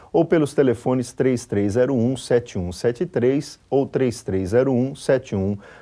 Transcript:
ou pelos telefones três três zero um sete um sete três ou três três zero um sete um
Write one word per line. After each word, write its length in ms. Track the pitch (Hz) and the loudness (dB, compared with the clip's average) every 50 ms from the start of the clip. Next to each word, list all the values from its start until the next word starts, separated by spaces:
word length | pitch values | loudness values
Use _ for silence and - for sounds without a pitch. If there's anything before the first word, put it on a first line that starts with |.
| - - - | -10 -2 0
ou 100 | 165 165 | 0 2
pelos 300 | 160 180 165 151 143 - | 2 2 2 2 2 2
telefones 600 | - 143 127 117 117 - 131 127 127 120 - - | 2 2 2 2 0 0 -2 -2 -2 -2 -4 -2
três 340 | - 135 131 127 113 - - | -2 0 0 0 -2 -4 -4
três 260 | - 101 101 104 98 | -2 0 0 0 2
zero 220 | 120 123 139 135 | 2 2 2 2
um 200 | 120 113 123 135 | 0 0 0 -2
sete 440 | 127 - - 127 120 120 - - 101 | -4 -2 0 0 0 0 -2 -6 -6
um 120 | 87 87 | -6 -6
sete 360 | 87 - - 120 123 - 185 175 | -6 -4 -2 -2 -2 -2 -4 -4
três 500 | - 123 117 127 135 147 160 - - - _ - | -2 0 0 2 2 0 -2 -6 -12 -18 _ -2
ou 160 | 131 139 135 - | 0 0 0 0
três 340 | - 131 131 123 113 - | 0 0 0 0 -2 -4
três 280 | - - 95 95 95 90 | -6 -4 -2 -2 0 2
zero 220 | 104 123 135 135 | 2 2 4 4
um 240 | 131 120 127 135 143 | 2 0 0 -2 -4
sete 400 | - - - 139 127 - - 113 | -6 -2 0 0 0 0 -2 -2
um 220 | 98 95 98 104 101 - - - - | -2 0 0 -2 -4 -8 -16 -20 -20